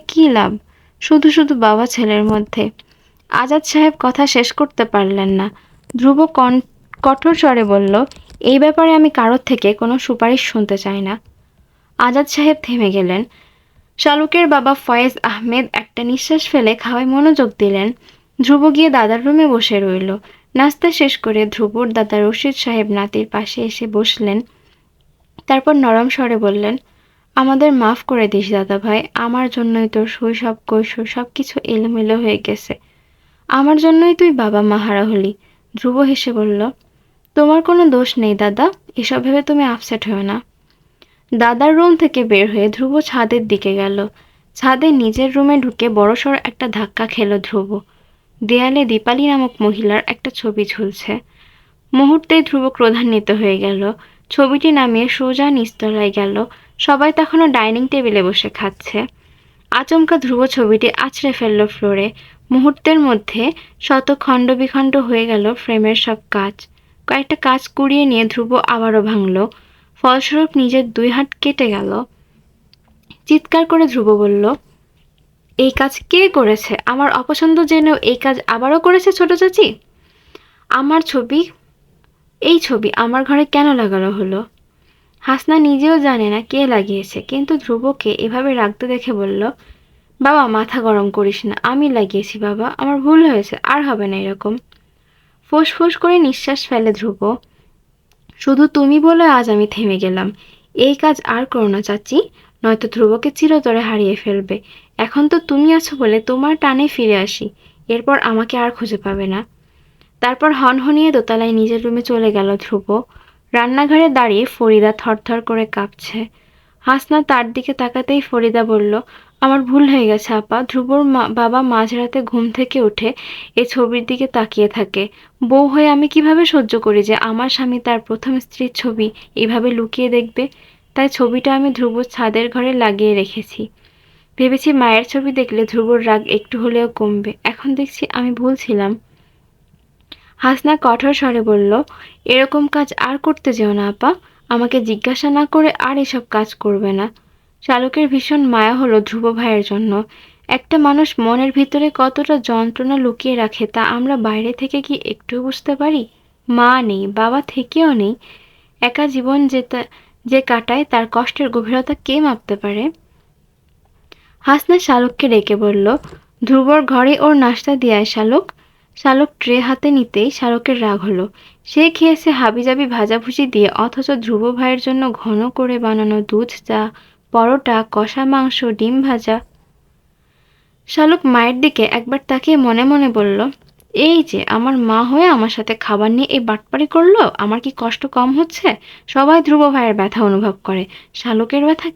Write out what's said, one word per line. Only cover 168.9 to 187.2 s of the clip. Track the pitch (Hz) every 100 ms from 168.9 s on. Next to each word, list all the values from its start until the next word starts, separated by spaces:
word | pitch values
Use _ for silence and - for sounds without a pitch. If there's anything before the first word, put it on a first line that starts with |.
| -
শালুক | 277 269 294 -
ট্রে | - 247
হাতে | 247 262 294
নিতেই | 277 226 196 240
শালুকের | - 247 233 254 247
রাগ | 220 202
হলো। | 196 185 202 - - _ -
সে | 294 330
খেয়েছে | 330 320 320 320
হাবিজাবি | 262 233 233 247 262 269
ভাজাভুজি | 233 208 226 226 254 269
দিয়ে, | 214 202
অথচ | - 233 262 269
ধ্রুব | 269 220 214 233 247
ভাইয়ের | 254 254
জন্য | 262 262 262
ঘন | - 233 214 240
করে | 262 254 247
বানানো | 226 220 214 214
দুধ | 208 214 240 - -
চা, | 220 214 - _ _ _
পরোটা, | 233 226 269 262 226 220
কষা | 214 214 269 269
মাংস, | 269 262 - 240
ডিম | 214 220 262
ভাজা। | 269 240 226 226 - _ _ _ _ _ _ _ _ _ _ _ _ _ -
শালুক | - 302 330 269
মায়ের | 240 233 254
দিকে | 294 262
একবার | 214 240 240 277 -
তাকিয়ে | 262 302 311
মনে | 247 226
মনে | 262 294 269
বলল, | 226 208 196 254 - _ _ _
"এই | - 311 339
যে | 311 - -
আমার | 220 247 269
মা | 226 220
হয়ে | 240 277 359
আমার | 262 226
সাথে | 226 214 220
খাবার | - 208 214
নিয়ে | 233 277
এই | 269
বাটপারি | 233 - _ 269 294
করলো, | 330 349 427